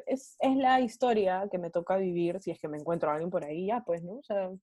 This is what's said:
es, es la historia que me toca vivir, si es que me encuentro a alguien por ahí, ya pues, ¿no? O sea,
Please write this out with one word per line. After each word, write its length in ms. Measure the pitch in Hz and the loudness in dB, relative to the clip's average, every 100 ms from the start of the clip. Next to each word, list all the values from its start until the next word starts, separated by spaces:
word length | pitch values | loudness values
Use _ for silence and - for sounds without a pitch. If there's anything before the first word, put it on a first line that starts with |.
| - | -2
es, 300 | 262 - - | -4 -6 0
es 160 | 269 269 | 2 4
la 260 | 254 262 | 6 4
historia 640 | 240 - 254 214 190 185 202 | 2 0 2 4 4 2 -2
que 60 | 185 | -4
me 120 | 170 | -2
toca 260 | 175 170 190 | -4 0 0
vivir, 420 | 190 175 170 185 | 2 2 0 0
si 100 | 175 | -6
es 80 | 156 | -6
que 80 | 156 | -6
me 100 | 151 | -6
encuentro 320 | 151 170 160 | -2 0 0
a 40 | |
alguien 160 | 147 175 | 0 -2
por 120 | 180 | -2
ahí, 240 | 147 156 190 | -4 -4 -2
ya 140 | 233 226 | -2 -2
pues, 180 | 170 | -4
¿no? 140 | 170 233 | -4 -12
O 40 | |
sea, 280 | - 202 185 190 | -4 -4 -4 -8